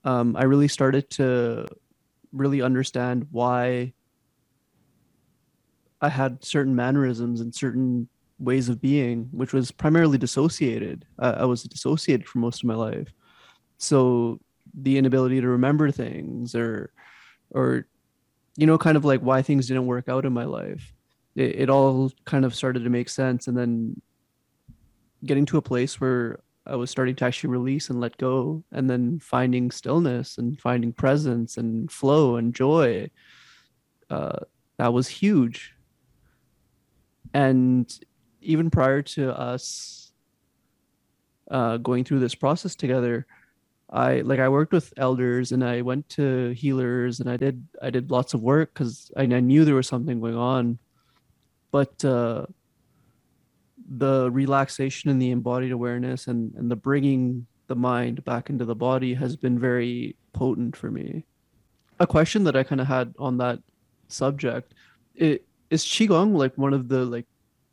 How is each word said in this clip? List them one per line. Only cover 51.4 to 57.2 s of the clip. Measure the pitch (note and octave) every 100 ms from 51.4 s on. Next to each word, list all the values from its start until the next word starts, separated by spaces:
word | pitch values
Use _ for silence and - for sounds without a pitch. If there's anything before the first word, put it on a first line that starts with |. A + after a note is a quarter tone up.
| _ _ _
But, | C#3+ C#3 -
uh, | C#3 B2 A#2 A2+ - - _ _ _ _ _ _ _ _ _ _ _ - -
the | B2 C#3 C3+ B2+
relaxation | B2+ C#3 C#3 C3+ - C3+ - D3+
and | C3
the | B2+
embodied | B2 A#2+ B2 B2+
awareness | B2 A#2+ B2 B2 B2+ -
and, | A#2+ A2+
and | - A#2+
the | A2+
bringing | C3 C#3+ C#3 C3